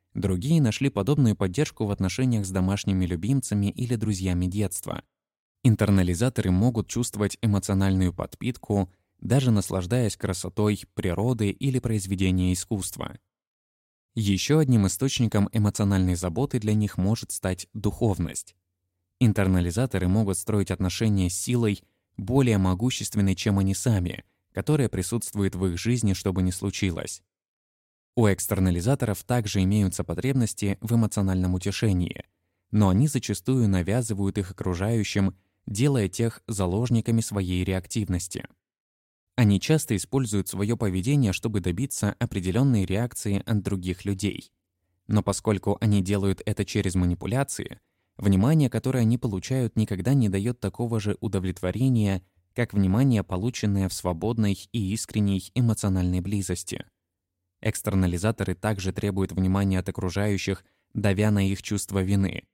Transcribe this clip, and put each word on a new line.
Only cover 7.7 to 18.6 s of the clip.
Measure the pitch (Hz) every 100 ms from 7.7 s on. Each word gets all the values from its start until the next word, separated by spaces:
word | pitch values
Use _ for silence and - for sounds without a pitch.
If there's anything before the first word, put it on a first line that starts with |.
| 98 98 95 90
подпитку, | - - - 123 - - 101 92 _ _ _
даже | - 135 127
наслаждаясь | 107 - 95 90 123 110 -
красотой | 113 92 90 - 107 104 -
природы | - 95 85 117 120 104
или | - 135 127
произведения | 117 110 95 95 95 92 92
искусства. | 92 - 107 90 - - - _ _ _ _ _ _ _ _ _
Ещё | - 101 95 - 151
одним | 139 117 95
источником | - 135 - 113 107 101
эмоциональной | 113 104 - 101 98 92
заботы | 87 90 82 143 123
для | 107
них | 107 104 -
может | 95 110 -
стать | - 95 92 -
духовность. | 107 101 - 113 95 78 71 - _